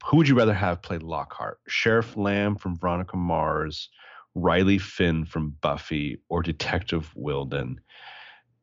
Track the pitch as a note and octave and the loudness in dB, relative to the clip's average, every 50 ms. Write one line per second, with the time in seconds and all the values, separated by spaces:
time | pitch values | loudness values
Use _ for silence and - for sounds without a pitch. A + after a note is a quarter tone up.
0 | - - - D#3+ D#3+ C#3 C3+ A#2+ A#2 A2 G#2 F2+ G2+ F2+ F2 F2+ - - F#2+ E2 | 0 4 6 6 6 6 6 6 6 4 4 2 0 0 -2 -2 -6 -8 -8 -8
1 | D#2+ E2 D#2+ D#2 - - - - - - - - _ - - - - A#2 A2+ A#2 | -6 -6 -8 -8 -8 -8 -10 -10 -10 -10 -10 -12 _ -6 -4 0 2 4 4 2
2 | A2+ A2+ - G#2+ G2+ G2+ G2+ G2+ G2+ G#2 G#2 G2+ - F#2+ F2 E2+ F2+ F2+ F2 F2 | 2 0 -2 -2 0 0 2 2 2 0 0 -2 -4 -6 -4 -2 -2 -2 -2 -2
3 | F2+ - - F#2 F2 F2 E2 D#2 D#2 D#2 D#2 D#2 D#2 D#2 D2+ - - - _ - | -2 -4 -4 -2 0 0 0 2 0 0 0 -2 -2 -4 -6 -10 -12 -14 _ -20
4 | - - - - - _ - F#2 E2+ F2+ E2+ F2+ F#2+ F#2+ G2+ G2 G2 - - - | -20 -20 -20 -20 -20 _ -4 0 2 4 4 6 6 6 4 4 2 -2 -2 0
5 | F#2+ F2 D#2+ E2 D#2+ D#2 - D#2+ D#2 D2+ C#2+ - - D2+ C#2+ - - - - D2 | 2 2 2 0 -2 -4 -4 -4 -4 -4 -4 -2 -2 -2 -2 -4 -6 -6 -4 -4
6 | D2 D2 - - _ - E2+ F2 F2 F2 D#2+ - - - - F2+ F2+ - F2 E2 | -4 -4 -6 -10 _ -4 -2 -2 -2 -2 -4 -4 -4 -4 -4 -4 -2 -2 -4 -4
7 | D#2 D#2 - - - D2+ C#2+ C#2 C#2 C2 C#2 C#2+ C2 B1+ B1+ A#1+ - _ - - | -4 -6 -10 -8 -6 -4 -4 -4 -4 -4 -4 -6 -4 -6 -8 -12 -14 _ -20 -20
8 | - - - - - - - _ _ _ _ _ | -20 -20 -20 -20 -20 -20 -20 _ _ _ _ _